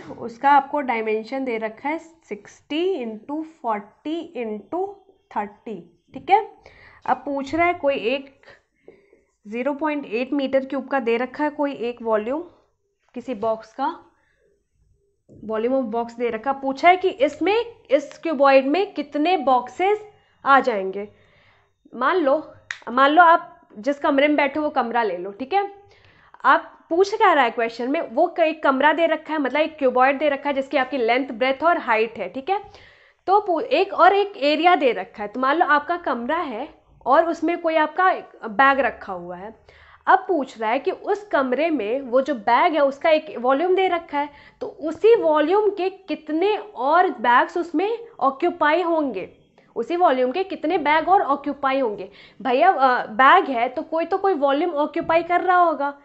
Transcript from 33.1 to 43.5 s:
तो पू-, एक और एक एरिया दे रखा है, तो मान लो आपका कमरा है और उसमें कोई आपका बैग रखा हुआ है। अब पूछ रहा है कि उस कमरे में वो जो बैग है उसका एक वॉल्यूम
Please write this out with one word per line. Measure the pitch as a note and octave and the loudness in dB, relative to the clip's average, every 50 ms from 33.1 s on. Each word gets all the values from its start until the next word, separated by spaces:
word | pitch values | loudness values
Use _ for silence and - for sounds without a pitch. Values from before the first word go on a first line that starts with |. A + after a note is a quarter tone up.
| _ _ _ - | _ _ _ 2
तो | F#4+ G#4 | 2 2
पू-, | - - E4+ D#4 | 2 0 -2 -2
एक | A#3 - B3+ D#4 F#4+ F#4+ - | -2 0 0 0 0 0 2
और | - D#4+ F#4 G4+ | 4 6 6 6
एक | G4 G4+ G4+ - - C4 | 4 0 -2 -4 -2 0
एरिया | D4 D4+ D4+ D#4+ F4 F4+ | 0 2 4 4 4 4
दे | D4+ D4+ B3 A3 | 4 4 2 0
रखा | F#3 F#3 - - - G#3 | -2 -6 -10 -12 -12 -12
है, | G#3 | -10
तो | G#3 B3+ | -6 -4
मान | C4 C4 D4 E4 | -2 0 0 2
लो | F4+ C4+ | 2 2
आपका | D4 D4 D4 - F4 F4 | 2 2 2 -2 -4 -4
कमरा | F4 E4+ C4+ A#3+ A#3 A#3+ D#4 E4+ | -4 -4 -6 -4 -4 -4 -4 -4
है | F4 C#4+ A#3 G#3 C#4 D#4+ - _ _ _ _ _ - | -4 -6 -8 -10 -10 -12 -14 _ _ _ _ _ 0
और | A3+ C4 D#4 E4+ E4 | 2 4 4 4 2
उसमें | E4 - D4+ D#4+ F4 F4 | -2 -2 -2 -2 -2 -2
कोई | E4+ E4 D#4+ D#4+ | -2 0 0 0
आपका | D4+ D#4 D4+ - F#4 F#4+ E4 A#3 F#3 - - - - A3+ | 0 0 0 0 2 2 2 0 -6 -12 -18 -14 -14 -6
बैग | G#3 G3 C4+ C#4 C#4 C4 | 0 2 4 4 4 2
रखा | C4 A3 - - - - F#3+ | 0 -2 -4 -6 -10 -12 -12
हुआ | F3+ F3 F3 F3+ F3 | -12 -10 -12 -14 -14
है। | F#3+ A3 A3+ - _ - - - - - - _ _ - | -14 -16 -18 -20 _ -20 -20 -20 -20 -20 -20 _ _ 2
अब | F4 F#4+ F#4+ - | 2 2 2 0
पूछ | F#4 D4+ C4 - - G#3+ | -2 -2 -2 -4 -6 -6
रहा | A3 G#3+ | -4 -2
है | A#3 - | -2 -2
कि | F#4 F#4 | -2 -4
उस | - - - - G4+ G4+ - - | -6 -6 -4 -4 -4 -4 -4 -2
कमरे | - D4+ C4+ B3+ B3 B3 D#4 E4+ | -2 -2 0 0 0 0 0 0
में | D#4 C4+ G3+ G3+ A#3 C#4 | -2 -2 -2 -4 -4 -6
वो | C#4 B3 A3 C4 | -4 0 0 0
जो | C4+ D4 D4 | 0 0 -4
बैग | A#3 G3+ A#3+ A#3 C4 D#4+ F4+ D#4 | -4 0 2 2 4 4 2 2
है | D#4+ | 2
उसका | C#4+ C#4 C4+ - - E4 | 2 0 0 0 2 2
एक | D#4 D#4 D#4 - - A#3+ | 2 2 2 -2 -8 -4
वॉल्यूम | A#3 B3+ | 0 0